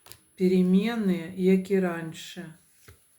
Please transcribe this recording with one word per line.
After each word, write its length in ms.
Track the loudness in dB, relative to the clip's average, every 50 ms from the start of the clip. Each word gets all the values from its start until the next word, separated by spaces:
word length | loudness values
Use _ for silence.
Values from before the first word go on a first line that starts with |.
| _ -20 -20 _ _ _ _ -2
переміни, 960 | 0 2 4 4 4 4 4 4 2 2 -2 -2 -2 -2 -2 -2 -4 -8 -6
як 340 | 0 2 2 4 2 2 0
і 100 | 0 0
раніше. 760 | 0 -2 -4 -6 -8 -12 -12 -14 -18 -18 -16 -16 -18 -18 -20 _ _ _ _ _ _ -20 -20 _ _ _ _